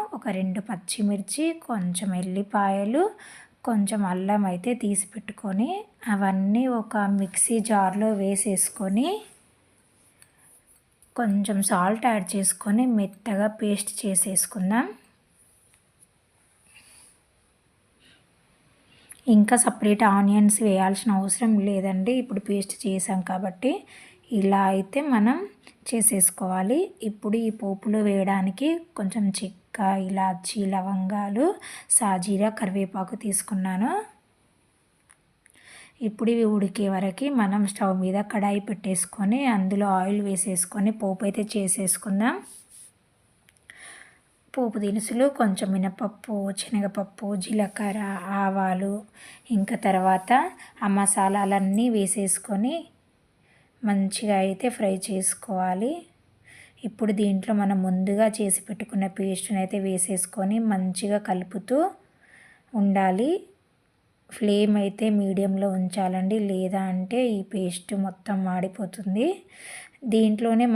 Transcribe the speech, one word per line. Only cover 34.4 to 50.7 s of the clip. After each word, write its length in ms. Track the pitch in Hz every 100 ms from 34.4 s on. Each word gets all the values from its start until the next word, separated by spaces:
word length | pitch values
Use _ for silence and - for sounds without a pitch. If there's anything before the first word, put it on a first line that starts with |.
| _ _ _ _ _ _ _ _ _ _ _ _ - - - _ 220
ఇప్పుడు 240 | 214 226
ఇవి 100 | 233 214
ఉడికే 340 | 214 196 - 196
వరకు 340 | 190 196 185 277 262
మనం 220 | 196 208 202
స్టవ్ 220 | - 196 185
మీద 180 | 185 196 208
కడాయి 300 | 214 202 202 202
పెట్టేసుకొని 720 | 185 190 185 - - 196 247 269 208
అందులో 300 | 190 202 202 185
ఆయిల్ 240 | 185 208 202
వేసేసుకొని 600 | 185 202 180 - 214 202 220
పోపు 220 | 196 185 202
అయితే 160 | 208 208
చేసేసుకుందాం. 840 | 208 190 - 185 - 214 196 233 381 - - - - - _ _ _ _ _ _ _ - - - - - _ _ _ _
పోపు 240 | 262 240 214
దినుసులు 420 | 202 214 220 233 277 277
కొంచెం 280 | 220 190 196
మినపప్పు, 600 | 190 190 190 208 - - 208 196 196
శనగపప్పు, 680 | - 208 202 202 196 - 202 202
జీలకర్ర, 560 | - 214 202 - 202 208 196 190 185 196
ఆవాలు, 540 | 196 190 190 185 196 208 214 - - - - 208
ఇంకా 220 | 196 220 196
తర్వాత 460 | 185 185 185 - 254 359 - -